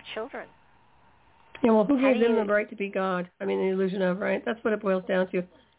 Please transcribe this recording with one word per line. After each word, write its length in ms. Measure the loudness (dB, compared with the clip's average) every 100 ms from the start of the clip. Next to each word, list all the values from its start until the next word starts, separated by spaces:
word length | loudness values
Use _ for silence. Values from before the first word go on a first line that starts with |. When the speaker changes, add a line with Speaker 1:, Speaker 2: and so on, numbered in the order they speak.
| -6
Speaker 1:
children. 340 | -12 -10 -12 -16 -20 _ _ _ _ _ _ _ _ _ -2
Speaker 2:
Yeah, 80 | 4
well, 140 | 4 4
who 120 | 2
Speaker 1:
How 140 | 4
Speaker 2:
gave 100 | 4
Speaker 1:
do 60 | 4
Speaker 2:
them 100 | 2
Speaker 1:
you 80 | 2
Speaker 2:
the 80 |
right 160 | 0 -2
to 60 | -6
be 140 | -6
God? 400 | -4 -2 -2 -6 -8
I 60 | -4
mean, 140 | -2
the 140 | 0
illusion 280 | 0 0 0
of, 180 | 0 0
right? 240 | -2 -2 -4
That's 160 | -4
what 100 | -2
it 80 | -2
boils 220 | 0 -2 0
down 220 | -2 0
to. 60 | -2 -6 _ _